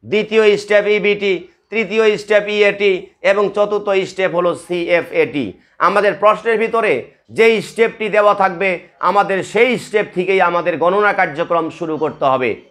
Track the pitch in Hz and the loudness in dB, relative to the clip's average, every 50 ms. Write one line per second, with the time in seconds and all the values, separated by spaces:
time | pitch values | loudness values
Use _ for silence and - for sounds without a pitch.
0 | _ 107 127 214 214 208 214 220 220 214 208 202 202 - 208 208 202 202 214 214 | _ -2 -2 -2 -2 0 2 2 4 4 2 2 0 2 2 2 4 2 0 0
1 | 208 208 202 202 202 202 190 170 175 - _ _ _ _ - 220 220 175 196 220 | 2 0 -2 0 0 -2 -2 -2 -4 -12 _ _ _ _ -4 -4 -4 -2 0 2
2 | 220 220 214 196 208 - 214 208 202 208 208 208 208 202 196 202 208 202 190 180 | 2 2 2 0 -2 0 0 0 0 0 0 2 2 2 2 2 0 0 0 0
3 | - - _ _ - 180 196 202 208 190 202 208 208 202 208 208 202 202 196 190 | -4 -12 _ _ 0 0 2 2 0 -2 0 0 0 0 0 -4 -2 0 -2 -2
4 | 190 180 - - 190 180 156 175 175 175 165 131 - - 180 175 170 170 175 170 | -2 -4 -4 -4 -4 -2 0 0 -2 -2 -2 -4 -8 -8 -6 -6 -2 0 0 0
5 | 151 - - 170 160 139 - 147 127 98 180 - _ _ _ _ - 170 196 208 | 0 -2 0 0 0 0 0 -6 -6 -6 -8 -14 _ _ _ _ 0 0 2 2
6 | 202 202 180 147 196 208 214 - - 226 226 208 226 226 226 226 220 208 156 123 | 0 0 0 2 2 2 2 2 0 -2 -2 0 -2 -2 -2 -2 0 0 0 -2
7 | 107 - _ _ _ _ 113 113 220 226 226 214 165 - - - 226 226 220 - | -4 -10 _ _ _ _ 0 2 4 4 4 2 -2 -6 -2 0 0 0 0 -4
8 | 214 214 202 208 208 208 202 202 196 190 180 165 196 190 185 165 - _ _ _ | -6 -2 0 2 4 4 4 2 0 -2 0 -2 -2 -2 -2 -4 -8 _ _ _
9 | - 170 190 202 196 170 196 185 165 - - 202 233 254 247 190 - - - 214 | -2 0 2 2 0 0 0 -4 -4 -2 0 2 2 2 2 -2 -4 -4 -2 -2
10 | 202 - - 180 180 180 196 190 180 175 175 175 165 170 175 151 156 175 190 202 | -2 -2 -4 -6 -2 0 2 2 2 2 0 0 -2 -2 -2 0 0 0 2 2
11 | 208 208 190 - 185 170 143 143 170 - 170 170 165 160 - - 175 160 156 147 | 2 0 2 0 -2 -2 -2 -6 -4 -2 -2 -2 -2 -4 -8 -8 -8 -6 -4 -4
12 | 147 180 - - 160 139 131 131 127 117 98 - - _ | -4 -6 -4 -2 0 0 0 2 0 -2 -4 -4 -10 _